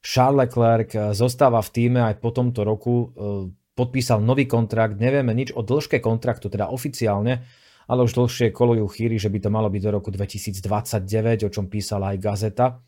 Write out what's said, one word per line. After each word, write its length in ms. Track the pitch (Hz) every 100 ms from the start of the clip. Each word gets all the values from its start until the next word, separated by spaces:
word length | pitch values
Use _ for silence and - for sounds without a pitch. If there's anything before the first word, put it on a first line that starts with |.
| -
Charles 400 | 127 127 139 123
Leclerc, 480 | 120 117 113 110
eh, 160 | 110 104 101
zostáva 400 | 123 123 139 117 -
v 40 |
tíme 240 | 120 120 123
aj 240 | 113 104
po 80 | 117
tomto 320 | 120 123 120
roku, 320 | 104 107 120
eh, 560 | 120 117 - 104 101 92 - _
podpísal 480 | - 123 131 123 110
nový 240 | 110 135 131
kontrakt. 560 | 117 110 113 110 101
Nevieme 320 | 120 139 123
nič 160 | 113 127
o 160 | - 107
dĺžke 320 | 143 - 131
kontraktu, 480 | 113 113 123 117 98
teda 240 | 101 95
oficiálne, 720 | 131 151 - 110 101 110 123 123 _ _ _ -
ale 160 | 127 120
už 80 |
dlhšie 400 | - 120 - 117
kolujú 320 | - 123 117 101
chýry, 320 | - 117 113
že 80 | 101
by 160 | 101
to 80 | 101
malo 160 | 107 107
byť 160 | 98
do 80 | 104 101
roku 160 | 98
dvetisícdvadsaťdeväť, 1300 | 95 98 104 - 95 95 104 107 110 95 110 110 110
o 80 | 104
čom 160 | 101 95
písala 480 | 104 98 101 98
aj 80 | 98
Gazeta. 440 | 101 101 107 101 127 123